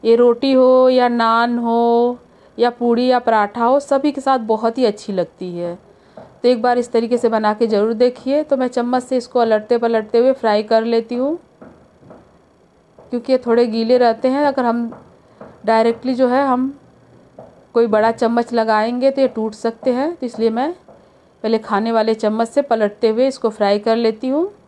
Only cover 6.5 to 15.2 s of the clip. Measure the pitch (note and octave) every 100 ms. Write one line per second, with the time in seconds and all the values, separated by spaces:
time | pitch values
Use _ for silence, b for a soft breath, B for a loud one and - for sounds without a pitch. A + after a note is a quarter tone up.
6.5 | B3 A#3+ B3 A#3+ A#3 A3+ A#3+ A#3 A3 G#3+
7.5 | G#3+ A#3 G#3 G#3+ A3+ B3+ B3 - C#4+ D4+
8.5 | C4+ B3+ B3 A#3+ B3+ B3 B3+ A#3+ B3+ A3+
9.5 | G#3+ G#3+ A#3+ A#3 A3+ G#3+ A#3 B3+ C4+ A3+
10.5 | G#3 G#3+ A3+ A3+ A#3 A3+ A#3+ C4 E4+ _
11.5 | _ - - _ _ - - _ _ _
12.5 | _ _ _ _ _ - A#3+ A#3 C4 B3
13.5 | A#3 A#3+ A3 A3+ B3 A#3+ A3+ B3+ C4+ D4
14.5 | C#4 B3 A#3+ A#3 - - _